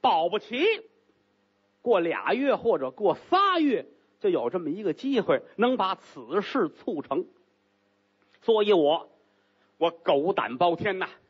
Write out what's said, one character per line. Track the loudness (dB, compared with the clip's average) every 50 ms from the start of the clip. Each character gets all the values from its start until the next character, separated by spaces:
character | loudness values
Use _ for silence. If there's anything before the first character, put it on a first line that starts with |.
保 | 2 2 2 4 2 0
不 | -2 -4
齐 | -6 -6 -4 0 0 0 0 -2 -6 -18 _ _ _ _ _ _ _ _ _ _ _ _ _ _ _ _ _ _
过 | _ 2 2 2
俩 | 2 0 -4 -4 -2 -2 -2
月 | 0 0 0 0
或 | 0 0 0 0 0
者 | -2 -6
过 | -8 -2 0 0 0
仨 | 0 -2 0 2 2 4 2 2 2
月， | 2 2 0 0 -4 -6 _ _ _ _ _ _
就 | -2 0
有 | 0 0 -2 -2
这 | -4 -4
么 | -6 -6
一 | -8 -4 -4
个 | -6 -6
机 | -4 -4 -2 -2 0
会， | 2 2 0 0 -2 -8 -4
能 | 0 0 0 2
把 | 0 -2 -2 -2
此 | -6 -10 -20 -20 -20 -16 -6 -4 -4 -4
事 | -2 -2 -2 -2 -2
促 | -4 -10 -10 -8 -6 -6 -6
成。 | -4 -4 -6 -6 -6 _ _ _ _ _ _ _ _ _ _ _ _ _ _ _ _ _ _ _ _ _ _
所 | _ 0 2 2 4
以 | 4 4
我， | 4 4 4 2 0 -2 -8 _ _ _ _ _ _ _ _ _ _ _ _ _ _
我 | -2 -2
狗 | -2 -4 _ 0 0 2 2 0 -2
胆 | -2 -4 -6 -2 0
包 | 0 0 0
天 | 0 -2 -4 -4 -4
呐！ | -6 -10 -10 -20 _ _